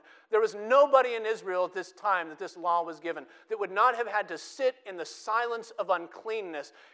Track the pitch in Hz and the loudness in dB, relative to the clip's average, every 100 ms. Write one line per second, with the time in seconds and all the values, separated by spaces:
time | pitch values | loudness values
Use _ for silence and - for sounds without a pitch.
0 | - - - 220 220 202 220 269 285 269 | -20 -20 0 2 2 0 4 6 8 8
1 | 247 233 220 214 185 180 180 190 185 - | 6 0 -4 -4 -4 -2 -2 -4 -10 -6
2 | 208 185 160 151 185 180 175 170 165 151 | 0 0 -2 -10 -12 -6 -2 0 -2 -6
3 | 170 156 131 - - 214 190 196 247 233 | -8 -8 -10 -16 -10 -6 -4 2 2 2
4 | 220 208 180 160 - - 254 - 208 180 | -2 -4 -4 -8 -10 -2 -2 -2 -10 -10
5 | 156 - - 226 240 233 220 - 180 175 | -10 -10 -4 -2 -2 -6 -8 -6 0 0
6 | 170 190 220 220 185 151 139 - - | -2 -12 -8 -8 -6 -10 -12 -16 -18